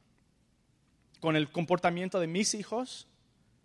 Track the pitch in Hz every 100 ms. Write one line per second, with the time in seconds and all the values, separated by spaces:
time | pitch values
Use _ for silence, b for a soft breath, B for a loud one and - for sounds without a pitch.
0 | _ _ _ _ _ _ _ _ _ _
1 | _ _ 160 156 147 - 160 175 175 175
2 | 185 190 165 175 214 214 190 220 254 -
3 | - _ _ _ _ _